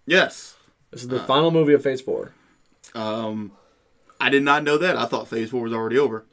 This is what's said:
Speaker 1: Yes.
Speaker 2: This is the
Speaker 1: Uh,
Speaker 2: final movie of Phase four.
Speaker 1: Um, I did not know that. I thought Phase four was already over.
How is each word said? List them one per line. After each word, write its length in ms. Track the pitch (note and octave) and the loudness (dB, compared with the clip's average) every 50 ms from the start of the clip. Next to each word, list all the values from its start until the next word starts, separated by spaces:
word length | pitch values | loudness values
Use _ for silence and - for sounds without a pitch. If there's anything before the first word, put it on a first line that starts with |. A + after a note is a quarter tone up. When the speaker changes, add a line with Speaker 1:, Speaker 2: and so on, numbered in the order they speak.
| - | -2
Speaker 1:
Yes. 480 | - E3 F#3+ E3+ - - - - - - _ _ _ _ _ _ _ - | 2 4 4 4 2 -2 -8 -18 -20 -20 _ _ _ _ _ _ _ -18
Speaker 2:
This 100 | A#2 B2 | -14 -10
is 60 | B2 | -6
the 120 | C3 B2 | -6 -4
Speaker 1:
Uh, 60 | - | -2
Speaker 2:
final 240 | - C3 C#3+ D#3+ E3 | 0 2 2 4 4
movie 220 | E3 D#3+ D#3 D3 D3 | 4 2 4 4 4
of 100 | C#3 C#3+ | 4 4
Phase 180 | C#3 C3 B2+ | 2 -4 -4
four. 300 | - A2+ E2 A1 - - - _ _ _ _ _ _ _ _ _ - - - | -4 -6 -6 -6 -6 -10 -16 _ _ _ _ _ _ _ _ _ -20 -16 -12
Speaker 1:
Um, 560 | A#2 A2 A2 G#2+ A2+ A2+ A2 G#2+ G#2+ G#2 G2 - _ _ _ _ _ _ _ _ _ _ _ _ - | -8 -6 -6 -4 -4 -6 -6 -6 -8 -10 -12 -14 _ _ _ _ _ _ _ _ _ _ _ _ -2
I 100 | B2+ B2+ | 0 4
did 140 | C#3 C#3 C#3 | 4 4 4
not 180 | C#3+ C#3+ D3+ D3+ | 4 2 2 2
know 160 | D3 D3 D3+ | 2 0 2
that. 180 | E3+ F#3 E3 | 2 0 0
I 100 | A#2 A#2 | -2 -2
thought 200 | - - A2+ G#2+ | -4 -4 -6 -6
Phase 240 | - - A#2 A2+ A2 | -6 -6 -6 -6 -4
four 120 | B2+ B2 A#2 | -4 -6 -4
was 100 | A2+ A#2 | -4 -4
already 260 | A2+ A2+ A2+ A#2 C3+ | -4 -4 0 2 2
over. 260 | C#3+ B2 A2+ A2 - _ | 2 2 0 -6 -12 _